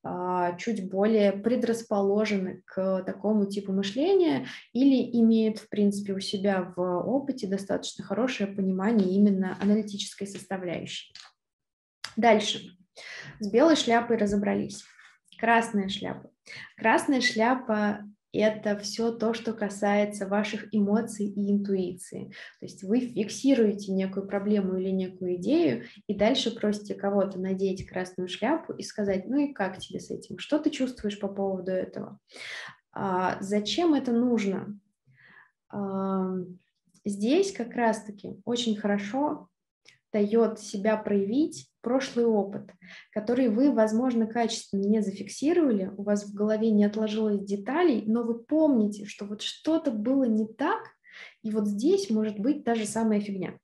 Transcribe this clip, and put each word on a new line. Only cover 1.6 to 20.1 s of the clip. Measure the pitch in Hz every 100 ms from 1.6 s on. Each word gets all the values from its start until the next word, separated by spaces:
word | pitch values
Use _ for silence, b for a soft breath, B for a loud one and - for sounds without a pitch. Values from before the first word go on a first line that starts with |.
| 233 226 - 202 196 208 214 202 185 180 _
к | - 190 190 185
такому | 190 202 214 196
типу | 202 196
мышления | 190 196 247 330 392 330 269 254 B B
или | 233 277 254 - 240
имеют, | 226 226 220 214
в | -
принципе, | 202 202 202 202
у | 196
себя | 196 202 202 190 180
в | 180
опыте | 180 175 - 269 277 - 190
достаточно | 196 - - - - -
хорошее | 202 254 - 202
понимание | 202 190 185 196 233 185
именно | 190 208 190 185 -
аналитической | 202 214 208 202 - - 202
составляющей. | 196 - 190 180 160 - - - - - _ _ _ _ _ _ _ - -
Дальше. | 233 214 - - - - _ - B B B B
С | 208
белой | 226 320 311
шляпой | - 233 226 226
разобрались. | 208 202 202 202 208 - - B B B _ -
Красная | 233 233 226 208 196
шляпа. | 196 185 - - _ - B B -
Красная | 226 302 311 262
шляпа — | 220 214 226 262 254 214 208 208 - - _
это | - 214 208 214 202
всё | - - 226
то, | 233 220
что | 226 -
касается | 220 202 202 202 202 208